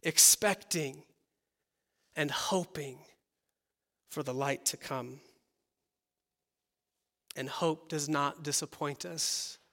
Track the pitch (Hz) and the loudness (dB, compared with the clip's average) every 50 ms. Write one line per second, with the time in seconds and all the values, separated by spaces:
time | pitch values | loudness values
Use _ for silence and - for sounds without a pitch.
0 | - 165 156 - - - - - - 208 190 - - - - 170 151 135 131 151 | -2 2 6 8 8 8 8 6 4 2 2 2 -2 -4 -2 -2 -2 -2 -6 -10
1 | - _ _ _ _ _ _ _ _ _ _ _ _ _ _ _ _ _ _ _ | -16 _ _ _ _ _ _ _ _ _ _ _ _ _ _ _ _ _ _ _
2 | _ _ _ 156 151 147 131 - - - 196 185 175 - - 160 143 135 127 - | _ _ _ -2 -2 -2 0 -2 -2 0 0 0 0 -2 -8 -10 -8 -8 -12 -14
3 | - - - _ _ _ _ _ _ _ _ _ _ _ _ _ _ _ _ _ | -20 -20 -20 _ _ _ _ _ _ _ _ _ _ _ _ _ _ _ _ _
4 | _ _ - 151 143 135 127 131 139 139 139 - - - - - - - 139 131 | _ _ -8 -6 -4 -4 -2 -2 0 0 -2 0 -2 -4 -4 -4 -6 -6 -4 -4
5 | 123 127 131 143 - - _ _ _ _ _ _ _ _ _ _ _ _ _ _ | -4 -6 -10 -14 -18 -20 _ _ _ _ _ _ _ _ _ _ _ _ _ _
6 | _ _ _ _ _ _ _ _ _ _ _ _ _ _ _ _ _ _ _ _ | _ _ _ _ _ _ _ _ _ _ _ _ _ _ _ _ _ _ _ _
7 | _ _ _ _ _ _ - - 131 135 - - 175 165 156 160 - - - 156 | _ _ _ _ _ _ -10 -8 -8 -6 -4 0 0 0 0 -2 -6 -8 -6 -4
8 | 143 143 156 143 143 143 - - 156 147 139 - - - - - 156 143 143 - | -2 0 2 2 2 0 -2 -4 -6 -2 -2 -2 -2 -4 -8 -6 -6 -6 -4 -6
9 | - 175 165 160 - - - - - - - - _ _ | -10 -10 -4 -2 -2 -2 -2 -2 -4 -8 -10 -14 _ _